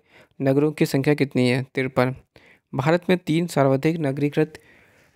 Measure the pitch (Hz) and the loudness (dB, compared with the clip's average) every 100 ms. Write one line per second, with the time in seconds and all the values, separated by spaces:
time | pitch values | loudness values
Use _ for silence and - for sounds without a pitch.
0 | _ - _ - 135 135 151 151 160 139 | _ -20 _ -4 0 2 0 0 -2 0
1 | 135 147 135 131 127 127 131 - 131 131 | 0 0 0 0 0 0 -4 -6 -2 0
2 | 127 127 _ _ - _ _ 135 135 175 | 0 -2 _ _ -20 _ _ -4 0 0
3 | - 180 - 160 175 - 135 135 156 170 | 0 -2 0 -2 0 0 2 2 0 -2
4 | 147 139 143 151 156 - _ _ _ _ | -4 -2 -2 0 -2 -4 _ _ _ _
5 | _ | _